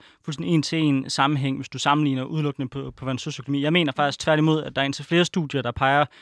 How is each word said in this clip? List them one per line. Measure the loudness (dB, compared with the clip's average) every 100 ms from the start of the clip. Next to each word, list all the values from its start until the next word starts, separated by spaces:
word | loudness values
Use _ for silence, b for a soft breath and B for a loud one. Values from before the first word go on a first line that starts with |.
| b b -12
fuldstændig | -8 0
en-til-en | 2 2 0 2 2 0
sammenhæng, | 0 0 2 -2 -4
hvis | -8
du | -4
sammenligner | 0 2 2 0
udelukkende | -4 -2 -2 -4 -8
på, | -8 -12
på | -10 -6
vandets | -6
socioøkonomi. | -6 -10 -4 -2
Jeg | 2
mener | 2 2
faktisk | 0 0 0
tværtimod, | 2 4 4 2
at | 0 -2
der |
er | -2
indtil | -4 0
flere | 2 2
studier, | 0 -2 -4
der | -4
peger | 0 4 4 2 b